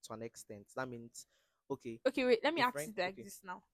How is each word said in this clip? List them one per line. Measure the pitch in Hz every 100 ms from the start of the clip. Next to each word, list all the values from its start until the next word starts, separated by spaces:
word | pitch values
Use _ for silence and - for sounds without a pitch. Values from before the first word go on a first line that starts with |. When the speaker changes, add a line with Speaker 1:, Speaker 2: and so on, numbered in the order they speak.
Speaker 1:
to | -
an | 113
extent. | 117 - - 104 101 -
That | 131
means, | 120 117 - - _ _ _ _
okay, | 139 120 113 262
Speaker 2:
Okay, | 269
wait, | 254 240
let | 277
me | 339
Speaker 1:
a |
Speaker 2:
ask | 247
Speaker 1:
friend, | 277 - 208
Speaker 2:
it |
like | 180
Speaker 1:
okay. | 196
Speaker 2:
this | 202 -
now. | 190 190 _